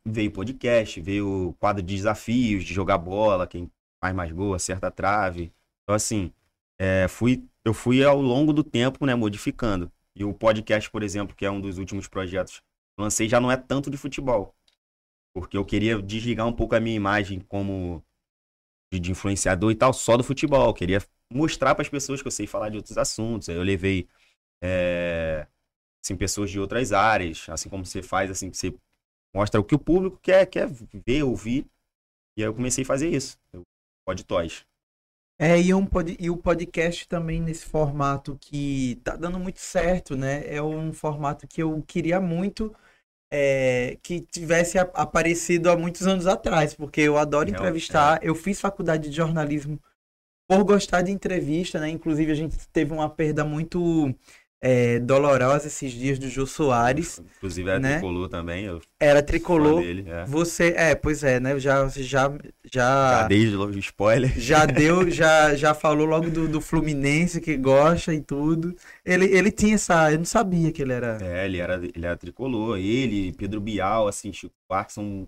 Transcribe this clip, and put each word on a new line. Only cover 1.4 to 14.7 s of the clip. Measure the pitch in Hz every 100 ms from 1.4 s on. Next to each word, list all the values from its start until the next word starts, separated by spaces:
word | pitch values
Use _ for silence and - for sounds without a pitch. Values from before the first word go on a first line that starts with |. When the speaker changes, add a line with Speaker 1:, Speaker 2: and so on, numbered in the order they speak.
| 90 78
Speaker 1:
quadro | 104 101
de | 87 98
desafios, | 104 107 - 120 117 101 87
de |
jogar | 87 90 95
bola, | 85 98 107 92 90
quem | 87 87 - _ _
faz | 90
mais | 92 85
gol, | 82 101
acerta | 90 - 92 92
a |
trave. | - 92 104 95 87 85 - _ _
Então, | - 104
assim, | - 110 82 - _ _ _ -
é, | 95 95 92
fui, | - 117 127 - _
eu | 113
fui | 110 123 127
ao | 139 143
longo | 135 123 156
do | 151
tempo, | 147 117 127 131 139
né, | 120
modificando. | 107 104 - - 117 95 85 - _
E | - 101
o |
podcast, | 95 113 110 104 107 -
por | 110
exemplo, | 104 98 101 -
que | 98
é |
um | 101
dos | 98 92
últimos | 95 98 -
projetos | 95 92 92 87 -
que | _ _ _ -
lancei, | 107 - 113
já | 120
não | 123
é | 127
tanto | - 135 143
de | 143
futebol. | 139 - 135 113 90 _ _